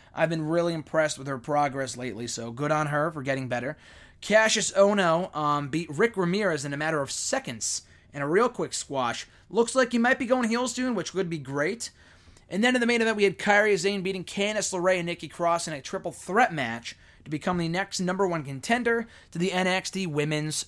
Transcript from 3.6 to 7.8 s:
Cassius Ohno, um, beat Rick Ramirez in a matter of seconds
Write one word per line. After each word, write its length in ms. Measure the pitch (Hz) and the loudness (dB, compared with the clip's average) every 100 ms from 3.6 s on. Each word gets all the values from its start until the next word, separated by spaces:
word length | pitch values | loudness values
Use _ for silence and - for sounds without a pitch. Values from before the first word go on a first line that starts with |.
| 123 151 - - - - | -4 -8 -16 -20 -20 -14
Cassius 520 | - 208 220 220 180 | 4 6 6 4 2
Ohno, 640 | - 202 208 175 165 185 151 | 4 6 6 4 2 0 -2
um, 340 | 147 147 143 | 0 0 0
beat 220 | 156 - | -4 -4
Rick 260 | 143 226 226 | 0 0 2
Ramirez 480 | 170 190 202 151 143 | 0 2 0 0 -2
in 80 | |
a 40 | 143 | -2
matter 240 | 156 156 | 0 0
of 100 | 135 | -2
seconds 720 | - - 262 254 113 - - | -4 -4 -4 -4 -6 -6 -6